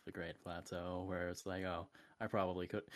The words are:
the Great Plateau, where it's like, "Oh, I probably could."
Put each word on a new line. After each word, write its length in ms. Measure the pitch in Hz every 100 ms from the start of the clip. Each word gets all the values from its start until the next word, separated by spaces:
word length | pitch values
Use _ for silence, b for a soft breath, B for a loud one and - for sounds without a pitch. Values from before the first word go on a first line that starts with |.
the 80 | -
Great 280 | 87 82 -
Plateau, 640 | 92 87 - 90 90 92 92
where 220 | 90 87
it's 160 | 90 95
like, 180 | 92
"Oh, 240 | 92 85 85 b b -
I 60 | 110
probably 380 | 107 92 90 90
could." 160 | 104 -